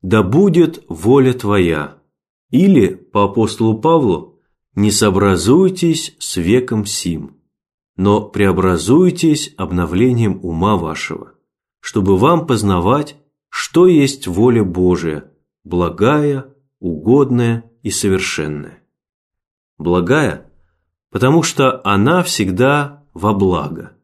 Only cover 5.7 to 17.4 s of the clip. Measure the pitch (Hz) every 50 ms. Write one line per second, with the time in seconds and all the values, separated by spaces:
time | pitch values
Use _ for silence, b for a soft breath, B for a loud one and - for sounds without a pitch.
5.7 | 185 185 - 170 160 156 - - _ _ - - - 92 85 85 107 127 123 127
6.7 | 120 107 104 101 - - - 87 85 78 71 - _ _ _ _ _ _ _ _
7.7 | _ _ _ _ _ - 92 101 101 104 104 - - 101 104 98 90 82 92 92
8.7 | 90 82 80 95 123 156 185 180 - 170 - 165 151 147 - - _ - 95 78
9.7 | 90 90 87 78 85 92 117 127 123 117 117 104 90 76 - 90 82 80 87 104
10.7 | 107 92 82 80 78 - - - 80 - - - _ _ _ _ _ _ _ _
11.7 | _ _ _ - - 110 98 95 98 90 107 147 175 165 165 165 131 110 110 101
12.7 | 98 87 85 95 123 147 151 - - _ _ _ _ _ _ _ - - - -
13.7 | _ 160 180 185 180 156 139 131 139 - - 92 87 87 110 127 120 117 104 92
14.7 | 85 90 92 90 90 78 76 82 78 76 - - _ _ _ _ _ _ _ -
15.7 | 87 87 87 85 82 82 98 120 147 151 147 147 143 135 127 - _ _ _ _
16.7 | _ _ - 90 82 76 78 - 123 143 143 123 123 120